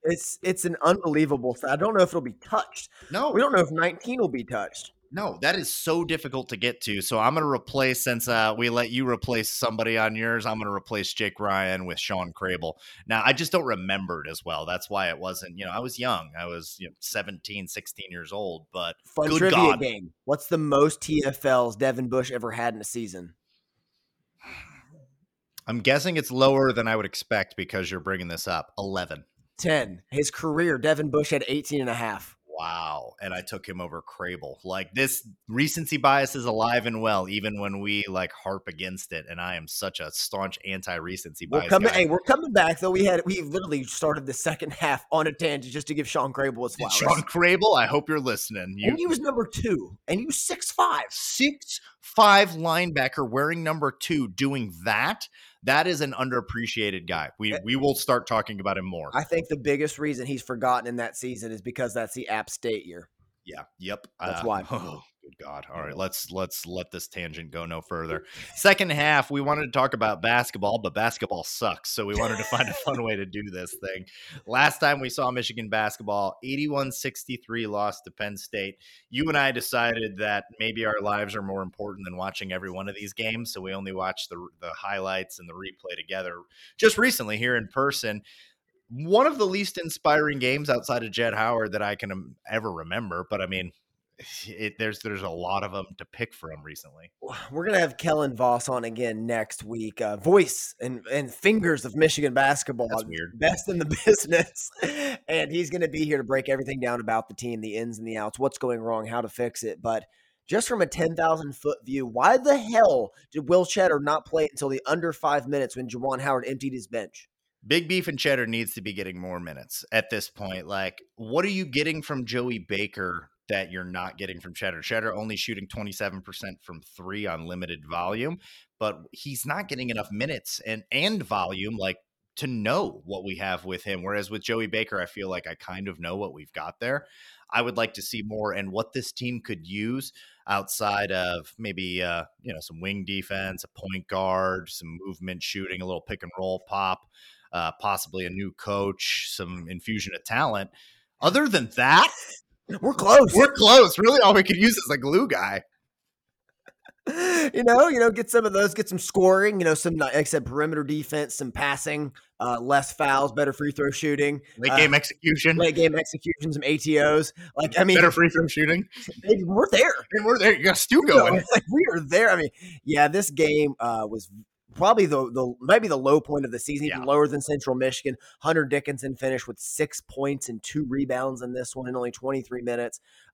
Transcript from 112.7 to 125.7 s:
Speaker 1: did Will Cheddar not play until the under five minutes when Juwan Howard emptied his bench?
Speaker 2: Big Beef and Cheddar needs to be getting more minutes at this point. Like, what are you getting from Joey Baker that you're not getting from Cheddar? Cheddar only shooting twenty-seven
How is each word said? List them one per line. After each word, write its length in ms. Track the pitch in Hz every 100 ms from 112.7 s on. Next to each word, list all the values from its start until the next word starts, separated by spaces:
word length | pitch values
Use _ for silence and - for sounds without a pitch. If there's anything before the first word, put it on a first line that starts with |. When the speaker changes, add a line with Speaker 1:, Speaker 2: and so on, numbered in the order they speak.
| 226 214 139 110 _ _
Speaker 1:
did 180 | 151 143
Will 160 | 180 180
Cheddar 360 | - 185 151
not 260 | 143 156 -
play 200 | 160 151
until 180 | 135 143
the 140 | 135 -
under 280 | 160 170
five 340 | 151 156 147 123
minutes 280 | 143 127 123
when 120 | 127
Juwan 320 | 120 131 131
Howard 260 | 139 131 117
emptied 280 | 135 135
his 120 | 127 107
bench? 420 | 117 98 - - _ _ _ -
Speaker 2:
Big 220 | 156 165
Beef 200 | 185 170
and 120 | 143
Cheddar 260 | 151 135 117
needs 300 | 113 113 -
to 60 |
be 120 | 101
getting 260 | 98 95 90
more 200 | 92 90
minutes 440 | 87 71 60 - -
at 200 | 113 107
this 180 | 110 -
point. 380 | - 101 92 80
Like, 340 | 98 95 - _ _
what 280 | 110 135
are 60 | 190
you 160 | 190 180
getting 380 | 131 156 156
from 220 | - 143 117
Joey 340 | 120 123 117
Baker 720 | 85 98 101 - 92 87 - _ _
that 200 | 101 92
you're 140 | 92
not 340 | 90 90 92 -
getting 220 | 92 87
from 140 | 90
Cheddar? 280 | 85 98 85
Cheddar 320 | - 113 110
only 220 | 98 110 104
shooting 320 | - 107
twenty-seven 540 | 95